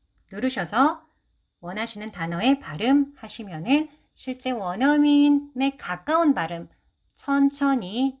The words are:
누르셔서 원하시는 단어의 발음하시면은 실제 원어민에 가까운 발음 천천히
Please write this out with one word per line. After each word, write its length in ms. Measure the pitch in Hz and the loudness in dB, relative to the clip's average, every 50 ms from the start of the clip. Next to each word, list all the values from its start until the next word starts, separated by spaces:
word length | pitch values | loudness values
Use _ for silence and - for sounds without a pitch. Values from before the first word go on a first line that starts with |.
| _ _ _ _ _ - | _ _ _ _ _ -14
누르셔서 720 | 190 202 240 262 254 220 175 170 208 233 269 311 - - _ _ _ _ _ _ _ _ _ _ _ _ | -8 -4 -4 -4 -2 -2 -6 -2 2 2 2 2 2 -2 _ _ _ _ _ _ _ _ _ _ _ _
원하시는 520 | 175 175 190 208 226 233 - 208 214 220 | -12 -10 -8 -8 -8 -8 -10 -12 -12 -12
단어의 480 | - 180 165 170 170 170 208 262 277 269 | -8 -6 -6 -4 -4 0 2 2 0 0
발음하시면은 1300 | - 165 147 156 208 247 277 285 277 277 - - - 214 - - 214 196 170 156 165 220 277 302 311 302 _ _ _ _ _ | -2 -12 -8 -2 0 2 4 4 2 0 -4 -18 -18 -16 -14 -14 -14 -12 -10 -8 -2 0 0 0 0 -4 _ _ _ _ _
실제 360 | _ - 262 254 254 - 262 | _ -12 -12 -10 -8 -6 -6
원어민에 1300 | 254 226 196 180 180 208 254 285 294 294 294 294 294 285 285 294 285 285 285 - - 247 269 277 269 | -6 -4 -6 -6 -4 0 2 2 4 4 4 6 6 6 6 6 4 2 0 -4 -4 -2 -2 -2 -2
가까운 580 | - - - 180 175 - - 311 330 339 302 247 | -6 -8 -8 -8 -8 -4 0 0 2 4 2 2
발음 340 | 190 165 165 175 170 175 - _ _ _ _ _ _ _ _ _ | 0 -2 -4 -6 -10 -12 -14 _ _ _ _ _ _ _ _ _
천천히 1080 | _ - - 277 277 277 277 277 - 277 277 277 247 185 180 202 240 269 269 262 - | _ -4 0 2 2 2 2 2 2 0 2 2 0 -2 -4 -2 -2 -2 -2 -2 -6